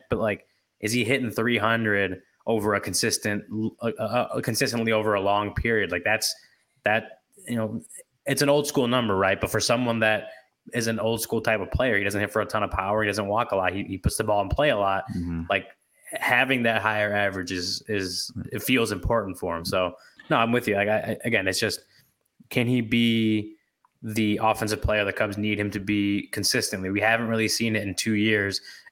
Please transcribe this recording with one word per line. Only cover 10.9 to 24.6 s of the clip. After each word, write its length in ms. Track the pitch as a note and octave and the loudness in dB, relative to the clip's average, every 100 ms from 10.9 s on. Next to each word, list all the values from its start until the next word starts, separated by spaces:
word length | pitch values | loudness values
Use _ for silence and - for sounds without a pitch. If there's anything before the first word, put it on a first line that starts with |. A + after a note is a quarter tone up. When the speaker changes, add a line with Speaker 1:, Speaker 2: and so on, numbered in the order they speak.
| A2 | 0
Speaker 1:
old 220 | A2 A2+ | 0 -2
school 180 | - A2+ | -2 -2
type 200 | A2+ A2 | 0 0
of 100 | F2+ | 0
player, 260 | - B2+ G2+ | 0 2 2
he 80 | |
doesn't 160 | G2 G2+ | 0 0
hit 100 | G2+ | 0
for 120 | A2 | -2
a 40 | G#2+ | -2
ton 160 | A2 | -2
of 80 | G2+ | -2
power. 320 | - F#2+ G#2+ | -2 0 0
He 60 | G#2+ | 0
doesn't 180 | G2+ G2+ | 0 0
walk 260 | G#2 A#2+ | 0 0
a 40 | G2 | 0
lot. 160 | F#2 | 0
He, 120 | G2 | -2
he 120 | - F#2+ | -6 -2
puts 220 | - - | -2 0
the 60 | |
ball 180 | A2 G#2 | 2 0
in 60 | F#2+ | 2
play 200 | - D3 | 2 2
a 80 | A2 | 2
lot. 280 | G2 F#2+ - F#2 | 2 0 -2 -6
Speaker 2:
Mm-hmm. 280 | F2 E2 E2 | -4 -4 -2
Speaker 1:
Like, 200 | G2 - - _ _ - | -2 -2 -14 _ _ -14
having 520 | D#3 - B2 C3 C3 | -4 2 4 4 2
that 180 | A#2 A2 | 2 2
higher 320 | G#2+ G#2+ G#2 | 2 2 0
average 380 | G#2 G2+ F#2+ F2 | 0 0 -2 -4
is, 300 | F#2 F2+ F2 - | -4 -4 -6 -4
is, 440 | G#2 F#2 F2+ - | -4 -4 -6 -8
Speaker 2:
Right. 120 | - F2+ | -8 -8
Speaker 1:
it 100 | A2+ | -6
feels 300 | - B2+ A2+ | 0 0 0
important 460 | G2 F2 A#2 G2 F2+ | -2 0 0 -2 -6
for 180 | F#2 E2+ | -6 -4
him. 80 | |
So 300 | E2+ G2 F2+ - - - - | -2 0 0 -4 -16 -20 0
no, 80 | C#3+ | 2
I'm 160 | A#2 | 4
with 160 | A#2+ A2+ | 2 2
you. 60 | |
Like, 140 | G2+ G2+ | 2 2
I, 80 | G#2+ | 2
I, 180 | - G#2+ | 0 -4
again, 220 | B2 A2+ F#2+ | 0 0 2
it's 120 | F#2 | 0
just, 200 | G#2+ - - _ _ _ _ _ - | 0 -2 -10 _ _ _ _ _ -6
can 160 | - A#2+ | -2 0
he 140 | B2 | 0
be 720 | A2+ A#2+ A#2 A2+ A2 G#2+ G#2+ - _ _ _ _ | 0 2 2 2 2 0 -2 -12 _ _ _ _
the 360 | A2 A2 A2 G#2 | -6 0 0 2
offensive 380 | A2 G#2+ | 2 2